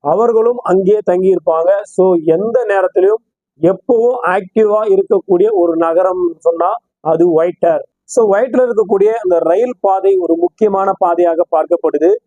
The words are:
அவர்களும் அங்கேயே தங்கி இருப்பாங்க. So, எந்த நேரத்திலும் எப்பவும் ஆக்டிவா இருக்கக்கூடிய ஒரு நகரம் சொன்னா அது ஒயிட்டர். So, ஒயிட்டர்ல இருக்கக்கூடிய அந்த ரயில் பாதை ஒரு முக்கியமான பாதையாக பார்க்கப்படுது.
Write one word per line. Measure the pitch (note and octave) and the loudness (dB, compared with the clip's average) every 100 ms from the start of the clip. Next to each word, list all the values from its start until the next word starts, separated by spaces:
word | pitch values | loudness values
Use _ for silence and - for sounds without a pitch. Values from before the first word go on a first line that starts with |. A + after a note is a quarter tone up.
அவர்களும் | C#3+ F3+ A#3+ A3+ A#3 A#3+ | -2 0 2 2 0 -2
அங்கேயே | - F#3 F#3+ G#3+ | -2 0 2 0
தங்கி | G3+ F3+ F#3 | 0 0 0
இருப்பாங்க. | F3+ - D#3+ F3 G3+ G#3 | 0 0 0 0 -2 -4
So, | - F#3 F3 D#3+ | 0 0 2 0
எந்த | E3 G#3+ A#3+ | -2 0 -4
நேரத்திலும் | A3 G3 F3+ F#3+ F#3+ A3 _ _ _ _ | -2 -2 0 0 0 0 _ _ _ _
எப்பவும் | E3 F#3 - A#3 A#3+ B3 F3 | -2 -2 0 0 0 -2 -2
ஆக்டிவா | F#3+ F#3 A3 G#3+ G#3+ G#3+ | -4 -2 0 0 0 0
இருக்கக்கூடிய | G3 F#3+ G3 - F3+ G#3 | 0 0 -2 0 0 2
ஒரு | G#3 E3+ E3 | 2 0 0
நகரம் | E3 E3 F#3 F#3 F3 D#3+ | 0 0 0 -2 -4 -2
சொன்னா | E3+ E3 F3 A3+ _ _ | -4 0 -2 -4 _ _
அது | D#3 D#3+ F3 | -4 0 2
ஒயிட்டர். | D#3+ F3 E3+ F3 D#3 - _ _ | 2 -2 -2 -2 -2 -6 _ _
So, | - A3 | -2 0
ஒயிட்டர்ல | G3 B3+ B3+ B3 | 0 0 0 0
இருக்கக்கூடிய | G#3+ G3+ G3+ G#3 A3+ | -2 0 2 0 0
அந்த | F#3+ E3+ | 0 0
ரயில் | D#3+ F3+ B3 B3 | 0 0 -2 -2
பாதை | G3 F#3+ F#3+ F#3+ | -2 0 0 0
ஒரு | E3 E3 | 0 -2
முக்கியமான | F3 _ G#3+ G3 G3 F#3+ | -2 _ -2 0 -2 0
பாதையாக | F3+ E3+ F3 E3 F3 | -2 2 0 0 -2
பார்க்கப்படுது. | D#3+ D#3 E3+ D#3 D3+ D#3+ G#4 | -2 0 -2 0 0 0 0